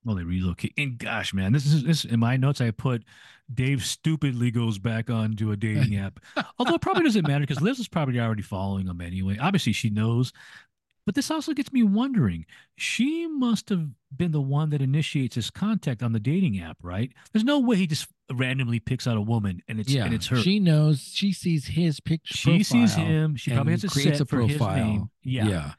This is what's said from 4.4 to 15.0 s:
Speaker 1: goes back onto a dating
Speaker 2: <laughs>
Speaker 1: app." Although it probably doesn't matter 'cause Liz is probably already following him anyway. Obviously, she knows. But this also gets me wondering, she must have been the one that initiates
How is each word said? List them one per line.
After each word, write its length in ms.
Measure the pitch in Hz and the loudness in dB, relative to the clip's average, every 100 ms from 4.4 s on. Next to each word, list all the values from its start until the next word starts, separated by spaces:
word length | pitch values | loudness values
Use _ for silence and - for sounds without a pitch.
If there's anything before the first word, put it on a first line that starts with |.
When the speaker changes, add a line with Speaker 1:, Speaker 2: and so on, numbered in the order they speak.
| 123 | 0
Speaker 1:
goes 280 | 117 117 101 | 2 0 -2
back 320 | 107 113 110 | -4 -4 -2
onto 420 | 113 110 107 107 | -2 -2 -2 -2
a 40 | 104 | -2
dating 400 | 110 107 113 101 | 0 2 2 0
Speaker 2:
<laughs> 80 | |
Speaker 1:
app." 140 | 98 - - - 208 - | -4 -10 -8 -6 -6 -2
Although 160 | 247 | 0
it 60 | 339 | 0
probably 240 | - 381 | 0 2
doesn't 220 | 330 214 151 | 4 2 2
matter 200 | 143 143 | 0 0
'cause 140 | 120 | 0
Liz 180 | 175 262 | 0 -2
is 100 | 214 | -4
probably 300 | 170 143 123 | -2 0 0
already 240 | 117 107 | 0 -2
following 460 | - 98 98 98 92 | -4 -4 -4 -2 -4
him 120 | 85 | -6
anyway. 380 | 85 92 95 101 | -6 -4 -2 0
Obviously, 340 | 151 190 117 | 0 0 0
she 180 | 104 113 | 0 0
knows. 420 | 104 110 117 127 - - - _ _ _ _ | 0 0 0 -2 -4 -20 -20 _ _ _ _
But 120 | - 240 | -4 -4
this 160 | - | -2
also 200 | 311 294 | -4 -2
gets 200 | 285 269 | -4 -2
me 100 | 262 | 2
wondering, 640 | 214 202 269 240 117 85 82 - _ _ | 4 4 2 2 2 0 -10 -20 _ _
she 500 | - - 254 320 339 | -6 -2 0 0 -4
must 440 | 302 247 226 - | -2 0 -2 -2
have 180 | 190 156 - _ 135 | -4 -4 -10 _ -4
been 140 | 175 | -2
the 100 | 151 | 0
one 300 | 135 143 156 | 0 0 0
that 100 | 147 | 0
initiates 540 | 135 143 | 0 0